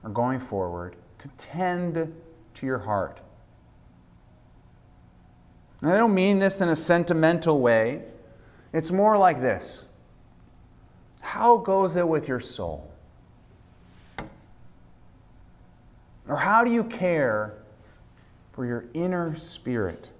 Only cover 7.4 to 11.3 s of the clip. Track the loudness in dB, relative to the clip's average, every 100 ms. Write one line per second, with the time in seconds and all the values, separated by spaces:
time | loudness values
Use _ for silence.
7.4 | 2 2 4 4 2 -2 -12 -20 -20 -20
8.4 | -20 -20 -8 -6 -2 2 4 6 4 4
9.4 | 0 -2 -6 -16 -20 -20 -20 -20 -20 -20
10.4 | -20 -20 -20 -20 -20 -20 -20 _ -12